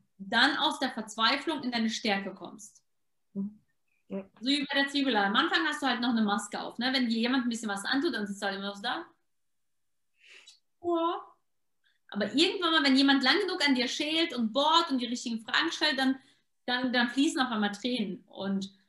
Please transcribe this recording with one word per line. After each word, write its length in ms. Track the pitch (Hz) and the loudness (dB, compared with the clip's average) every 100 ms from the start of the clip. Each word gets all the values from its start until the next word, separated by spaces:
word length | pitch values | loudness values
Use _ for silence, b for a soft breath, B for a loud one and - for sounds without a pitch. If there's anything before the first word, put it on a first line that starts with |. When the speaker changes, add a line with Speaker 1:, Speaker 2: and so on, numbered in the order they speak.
| _ - | _ -18
Speaker 1:
dann 400 | 196 226 269 285 | -4 2 2 2
aus 220 | 302 285 | -2 -2
der 120 | 254 | -4
Verzweiflung 720 | 233 - - 226 277 339 302 | -6 -8 -2 0 0 -2 -4
in 80 | 247 | -4
deine 180 | 240 220 | -2 -2
Stärke 440 | - 226 196 196 | -2 0 -2 -2
kommst. 500 | - - - - - _ _ _ _ _ | -10 -14 -16 -20 -20 _ _ _ _ _
Speaker 2:
Mhm. 280 | 196 202 214 _ _ _ _ - | -6 -6 -8 _ _ _ _ -12
Ja. 200 | 196 190 _ | -12 -12 _
Speaker 1:
So 80 | 247 | -2
wie 160 | 285 277 | -2 0
bei 160 | 277 | 0
der 80 | 277 | 0
Zwiebel. 260 | 285 269 214 | 0 2 2
Am 200 | 196 233 | 2 2
Anfang 280 | 320 359 320 | 2 2 0
hast 160 | 294 | -2
du 60 | 269 | -2
halt 140 | 233 | 0
noch 80 | 240 | 0
eine 120 | 226 | 2
Maske 400 | 208 208 - 185 | 2 0 -2 -8
auf, 160 | 170 - | -8 -6
ne? 140 | 254 | -2
Wenn 140 | 262 240 | 0 0
dir 100 | 226 | 2
jemand 280 | 240 262 240 | 2 0 0
ein 40 | |
bisschen 200 | 226 214 | -2 -4
was 160 | 196 - | -6 -2
antut, 280 | 277 277 | 0 0
dann 140 | 233 202 | -2 -4
sitzt 140 | 196 | -4
du 60 | 202 | -4
halt 100 | 196 | -4
immer 180 | 196 202 | -8 -8
so 60 | |
da. 240 | 233 320 349 _ _ _ _ _ _ _ _ _ _ B B B B B _ _ | -8 -8 -10 _ _ _ _ _ _ _ _ _ _ B B B B B _ _
Ja. 520 | 349 330 339 392 - - _ _ _ _ _ _ _ | -2 0 0 -2 -8 -20 _ _ _ _ _ _ _
Aber 240 | 202 208 | -4 -2
irgendwann 380 | 240 370 427 339 | 2 2 2 2
mal, 120 | 320 | 4
wenn 120 | 277 262 | 6 6
jemand 280 | 277 269 | 6 6
lang 160 | 254 320 | 4 2
genug 280 | 370 370 285 | 2 0 2
an 80 | 254 | 2
dir 120 | 240 | 0
schält 460 | - 302 320 330 | -2 -2 0 0
und 200 | 240 220 | 0 -2
bohrt 360 | 262 302 330 330 | 2 4 4 4
und 100 | 262 | 0
die 60 | 240 | -2
richtigen 360 | 240 247 226 | -4 -4 -6
Fragen 300 | - 285 320 | -2 0 0
stellt, 280 | - 302 269 | 0 0 2
dann, 180 | 262 269 B B _ _ - | 0 0 B B _ _ -4
dann, 280 | 247 254 | -2 0
dann 160 | 247 240 | 2 2
fließen 320 | 269 311 320 | 2 0 2
auf 100 | 247 | 0
einmal 200 | 214 208 | 0 0
Tränen. 520 | 202 247 247 190 180 - | -2 -4 -2 -4 -6 -12
Und 440 | - 196 196 196 - | -8 -4 -4 -4 -12